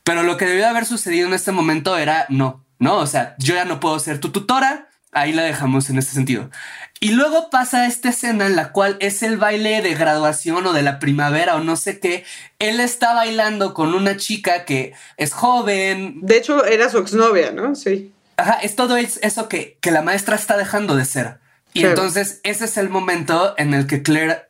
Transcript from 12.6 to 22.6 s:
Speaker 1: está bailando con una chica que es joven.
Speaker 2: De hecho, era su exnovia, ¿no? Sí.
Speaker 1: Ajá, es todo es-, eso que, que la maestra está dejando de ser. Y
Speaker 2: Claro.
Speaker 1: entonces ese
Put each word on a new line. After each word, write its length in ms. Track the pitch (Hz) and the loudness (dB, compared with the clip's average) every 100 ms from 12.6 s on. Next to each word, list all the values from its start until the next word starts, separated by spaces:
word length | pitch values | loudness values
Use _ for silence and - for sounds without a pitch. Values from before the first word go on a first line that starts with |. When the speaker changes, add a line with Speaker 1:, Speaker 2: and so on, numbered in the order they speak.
| 214 233 | -2 0
Speaker 1:
está 340 | 240 - 233 233 | -2 0 2 2
bailando 580 | 226 226 214 208 190 | 0 0 0 0 -2
con 220 | 151 156 185 | 0 0 2
una 220 | 196 196 | 0 -2
chica 480 | - 214 185 175 175 | -6 -4 0 -2 0
que 280 | 135 127 - - - | -4 -4 -12 -18 -6
es 160 | 147 | -4
joven. 840 | - 240 247 208 196 190 190 190 143 | 0 2 2 2 0 0 -2 -6 -6
Speaker 2:
De 160 | 185 226 | 4 4
hecho, 260 | 240 285 | 4 2
era 260 | 214 220 240 | 4 4 2
su 100 | 214 | 0
exnovia, 520 | 202 214 226 190 135 | 0 2 4 4 2
¿no? 220 | 104 247 | -2 -6
Sí. 380 | 277 202 196 196 _ _ - | -4 -2 -4 -6 _ _ -2
Speaker 1:
Ajá, 220 | 196 226 | 0 0
es 140 | 208 233 | -2 -2
todo 220 | 247 240 | 0 0
es-, 220 | 240 - | -2 -2
eso 260 | 214 226 220 | -4 -4 -4
que, 280 | 170 - - | -6 -8 -4
que 80 | 175 | 0
la 120 | 156 | 2
maestra 320 | 165 196 208 208 | 2 0 0 -2
está 220 | - 202 | 0 0
dejando 380 | 196 208 202 139 | 0 -2 0 0
de 100 | 131 | 0
ser. 340 | 135 120 - _ _ _ | -2 -6 -8 _ _ _
Y 60 | 180 | 2
Speaker 2:
Claro. 80 | 185 175 | 4 4
Speaker 1:
entonces 440 | 190 185 196 - | 0 -2 -4 -6
ese 220 | 202 202 | -6 -4